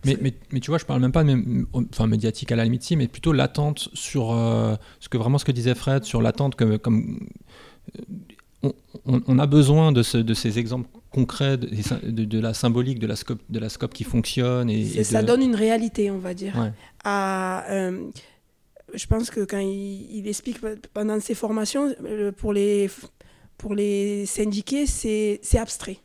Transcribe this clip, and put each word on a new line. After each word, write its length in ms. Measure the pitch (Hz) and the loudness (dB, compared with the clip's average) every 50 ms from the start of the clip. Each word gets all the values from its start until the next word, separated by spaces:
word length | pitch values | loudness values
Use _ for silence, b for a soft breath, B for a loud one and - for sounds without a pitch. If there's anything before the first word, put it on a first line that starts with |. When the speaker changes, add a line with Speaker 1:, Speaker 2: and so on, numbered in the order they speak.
| - | 2
Speaker 1:
Mais, 60 | 135 139 | 0 0
Speaker 2:
C'est 60 | - | 2
Speaker 1:
mais, 120 | 117 135 123 - - - | 0 -2 -4 -4 -12 -6
mais 80 | - 131 | -6 -6
tu 120 | 120 - | -2 0
vois, 60 | 151 165 | -2 -2
je 80 | - | -2
parle 160 | - 139 127 | 0 0 2
même 100 | 127 127 | 2 4
pas 120 | 131 165 160 | 4 4 4
de 100 | 147 135 | 6 4
mé-, 320 | 127 107 123 123 123 123 - - | 4 2 0 0 0 -2 -2 -2
enfin, 340 | 127 120 - - - 113 110 | -2 -4 -2 0 0 2 2
médiatique 440 | 110 110 107 113 107 - - - | 2 2 2 0 -2 -2 -4 -2
à 40 | 120 | 0
la 80 | 117 113 | 2 2
limite, 200 | 113 117 123 - | 2 0 0 -2
si, 120 | - 170 | -2 0
mais 120 | 156 131 117 | 0 0 -2
plutôt 260 | - - - 165 156 | -4 -2 0 2 2
l'attente 560 | 131 135 135 - - 147 151 147 - - - - | 4 2 0 0 0 0 0 -2 -4 -8 -10 -10
sur, 380 | - - - - 143 117 113 | -10 -10 -4 -2 -2 0 2
euh, 440 | 113 117 117 113 113 113 113 110 110 104 B B B B | 2 2 2 2 2 2 2 2 0 -2 B B B B
ce 100 | - - | -12 -4
que, 80 | - 123 | -4 0
vraiment 200 | 110 117 135 143 | 2 2 2 2
ce 80 | - | 2
que 60 | - | 0
disait 240 | 135 120 113 123 123 | 0 2 2 0 0
Fred, 280 | 120 - 139 135 135 113 | 0 0 0 0 0 0
sur 180 | - - 123 | 0 0 2
l'attente 340 | 113 110 - - 139 139 127 | 2 2 2 2 0 -2 2
que, 220 | - 120 110 107 107 | 2 2 2 2 2
comme, 420 | - 123 113 110 - - - - - - - - - B B B B B B B B - - | 2 2 2 2 2 -2 -6 -8 -10 -12 -16 -20 -20 B B B B B B B B -18 -16
euh, 60 | - - - - - - - - _ - _ _ _ - | -16 -16 -14 -14 -16 -16 -18 -20 _ -20 _ _ _ -4
on, 100 | 139 - - _ _ _ - - | -4 -4 -4 _ _ _ -14 -2
on, 160 | - 127 123 123 | 0 0 0 4
on 140 | - 131 127 | 4 4 4
a 80 | 147 143 | 4 6
besoin 440 | 139 151 147 131 147 156 160 160 | 8 6 8 8 8 6 6 6
de 120 | 143 123 117 | 6 4 4
ce, 140 | - - 120 | 4 2 0
de 160 | 113 113 113 | 2 2 0
ces 260 | - - 117 101 113 | 0 0 -2 0 0
exemples 280 | 117 110 120 127 120 - - - _ - | -2 -2 -4 -6 -6 -8 -14 -20 _ -6
concrets 480 | - 135 127 120 - - 143 139 135 131 | 0 0 0 0 0 -2 0 0 0 0
de, 100 | 120 - - 107 104 - - - - - | -2 -4 -4 -4 -2 -2 -4 -4 -4 -4
de, 160 | 113 110 110 | -2 -2 -2
de 140 | 104 110 110 | 0 0 0
la 140 | 110 113 110 | 0 0 -2
symbolique 460 | - - 120 117 120 123 131 135 117 | 0 2 2 2 2 2 0 -2 -2
de 80 | 110 107 | -2 -4
la 80 | 107 | -4
scop, 240 | 107 - - 123 110 - - | -6 -6 -8 -8 -10 -8 -8
de 100 | 113 113 | -8 -6
la 100 | 107 110 | -6 -6
scop 220 | - - - 110 - | -6 -6 -8 -8 -6
qui 100 | - - | -8 -8
fonctionne 680 | - - 120 113 - - - 123 123 123 127 123 117 | -2 0 0 0 0 0 0 0 2 2 0 0 0
et, 160 | 107 110 107 | 0 0 0
Speaker 2:
C'est, 140 | 107 - - | 0 0 0
Speaker 1:
et 40 | 214 | 0
Speaker 2:
ça 180 | - - 220 | 2 2 2
Speaker 1:
de 60 | 214 220 | 4 4
Speaker 2:
donne 140 | 240 254 | 4 4
une 140 | 269 254 233 | 4 2 2
réalité, 560 | 202 214 220 226 226 226 226 - - 208 202 | 2 2 2 2 2 0 -2 -2 0 0 0
on 80 | 196 190 | 0 -4
va 140 | 185 180 180 | -6 -8 -8
dire. 220 | 180 190 196 202 120 | -8 -8 -4 -2 -2
Speaker 1:
Ouais. 140 | - - 107 B B B B B - | -2 -2 -4 B B B B B -4
Speaker 2:
À, 640 | 208 202 202 196 190 190 185 185 185 185 185 - - | -2 0 0 0 0 -2 -2 -2 -2 -4 -6 -6 -4
euh, 380 | 190 196 190 185 180 190 - - - B B B B B _ _ _ _ _ _ _ - _ - - | -2 -2 -2 -2 -4 -6 -8 -12 -14 B B B B B _ _ _ _ _ _ _ -20 _ -16 -12
je 140 | 220 - - | -12 -2 0
pense 240 | - 220 233 233 | 0 0 0 -4
que 100 | - 226 | -4 -4
quand 180 | 202 190 - 196 | -4 -4 -2 -4
il, 560 | 196 196 196 196 196 202 196 196 208 - - | -4 -4 -4 -6 -8 -10 -10 -12 -14 -12 -12
il 120 | 214 196 208 | -10 -6 -6
explique 340 | 208 - - 254 233 - | -8 -6 -6 -8 -10 -8
pe-, 180 | - 220 214 214 - - _ | -8 -10 -10 -10 -16 -12 _
pendant 260 | 208 208 214 214 214 | -4 -2 -2 -2 -2
ses 140 | 208 - 233 | -2 -4 -6
formations, 600 | - - 214 220 220 214 208 - 277 285 285 262 - - | -4 -2 -2 -2 -2 -2 -2 -2 -2 -2 -2 -4 -6 -8
euh, 260 | - 208 214 208 202 | -8 -6 -4 -4 -4
pour 220 | 196 - - 214 202 | -4 -4 -4 -2 0
les, 360 | 202 202 208 208 202 202 190 - - - - _ _ b b b b b b b _ | 2 2 2 2 2 2 0 -2 -8 -20 -20 _ _ b b b b b b b _
pour 160 | - - 208 | -8 -6 -2
les 520 | 208 202 208 202 202 202 208 208 202 202 190 | -2 0 0 0 0 0 -2 -2 -2 -4 -4
syndiqués, 580 | - - 214 214 202 202 - - 269 285 294 | -2 -2 -2 0 0 -4 -4 -2 -2 0 0
c'est, 540 | 269 - - - 226 214 214 214 208 208 - | 0 -2 -2 -2 -2 0 0 0 0 -2 -2
c'est 160 | - - - 240 | -2 0 0 0
abstrait. 400 | 226 - - - - - 190 - _ | 0 -4 -10 -10 -10 -12 -12 -14 _